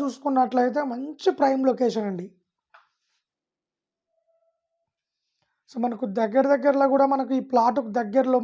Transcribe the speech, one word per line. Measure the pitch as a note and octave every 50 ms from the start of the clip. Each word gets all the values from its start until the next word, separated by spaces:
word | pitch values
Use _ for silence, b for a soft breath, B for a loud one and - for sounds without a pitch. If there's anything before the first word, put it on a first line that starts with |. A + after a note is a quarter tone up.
చూసుకున్నట్లయితే | C#4+ C4+ A3+ - - C#4 C4+ C4 B3+ - B3 B3+ B3 B3+ A3 D4 C#4+ C4
మంచి | A#3 B3 C4+ D4+ D4 - - G4
ప్రైమ్ | C#4 - C#4+ C4+ C4+ C4+ C4
లొకేషన్ | C4 A#3 B3+ B3+ A#3 F3 A3+ G#3+ G3+
అండి. | F#3+ F3 F3+ - - _ _ _ _ _ _ _ - - _ _ _ _ _ _ _ _ _ _ _ _ _ _ _ _ _ _ _ _ _ _ _ _ _ _ E5 E5 E5 E5 E5 E5 E5 _ E5 E5 E5+ _ E5 E5+ _ _ _ _ _ _ _ _ _ _ _ _ _ _ _ _ _
So, | _ - B3 A#3
మనకు | A#3+ A#3 G#3 C4 G#3 F#3+ A#3
దగ్గర | A3 G3+ G#3 C4+ C4 C#4 C#4+
దగ్గరలో | C4+ A#3+ C#4+ C4+ C#4 C#4 C4+ C#4
కూడా | C4+ C#4 C4+ C4+
మనకు | C4+ C4 - C4+
ఈ | C4 C4 -
ప్లాట్‌కు | B3+ A#3+ A3+ B3 A#3 C#4+ A#3 A3 G3+ B3
దగ్గరలో | A3+ G3+ G3+ C4+ B3+ B3+ B3+ B3